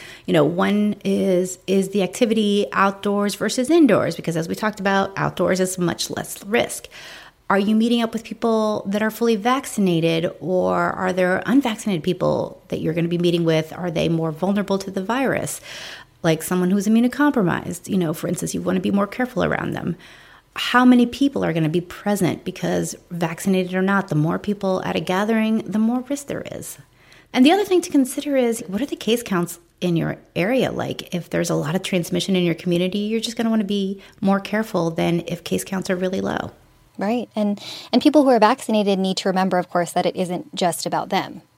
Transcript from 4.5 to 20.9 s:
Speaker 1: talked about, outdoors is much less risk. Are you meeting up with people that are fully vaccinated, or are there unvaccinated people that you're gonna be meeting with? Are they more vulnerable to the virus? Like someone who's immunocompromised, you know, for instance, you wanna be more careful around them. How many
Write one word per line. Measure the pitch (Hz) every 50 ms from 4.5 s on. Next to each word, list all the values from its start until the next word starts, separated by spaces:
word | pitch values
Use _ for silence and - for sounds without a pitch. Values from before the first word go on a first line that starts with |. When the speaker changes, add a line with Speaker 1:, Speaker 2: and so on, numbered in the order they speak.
| 190
Speaker 1:
talked | - 220 214 214 -
about, | 190 196 196 196 196 196 -
outdoors | - 147 147 151 - 180 175 185 180
is | 185 185 - 180
much | 175 165 - - - -
less | - - - - - - -
risk. | 196 220 240 - - - - - - - - - - - - - - _ _ _ -
Are | 202 196
you | 202 208 220
meeting | 220 226 240 240 233
up | 226 233
with | - 220
people | - - 220 - - 226 220 220 214 214 214 - -
that | 196 202 208
are | 220 220
fully | 214 - 233 233 226
vaccinated, | 202 196 247 254 277 262 - - 214 196 180 170 165 165 165 165 165 165 190 - -
or | - 170 185 180 185 185 180
are | 175 175 - - - 185 185
there | 180 185 185 180 185 - -
unvaccinated | - 233 277 277 233 214 - - 214 190 160 -
people | 185 175 - 165 151 147 120 - - - - - -
that | - -
you're | - 160 156
gonna | 170 170 170
be | 170 170
meeting | 175 170 175 170 170
with? | 160 160 156 156 160
Are | - - 180 175
they | 156 156 156 165
more | 165 160 160 160
vulnerable | 147 151 185 190 202 208 196 196 196 196
to | 196 190
the | 185 196
virus? | 185 196 240 269 269 214 147 - - - - - - - - - - - - - - _ _ _
Like | - 165 160 160 -
someone | - 180 180 180 180
who's | 196 202 190
immunocompromised, | 214 220 226 240 247 - - 294 294 285 247 185 170 - - - - 175 - - -
you | 208 185
know, | 170 151 160
for | - - 180
instance, | 185 - 165 156 -
you | 170
wanna | 180 180 185 185
be | 185 208
more | 196 202 208 202
careful | - - 254 247 - 180
around | 170 156 - - - -
them. | - - - 180 170 - - - - - - - - - _ _ -
How | - - - - 247 254
many | 247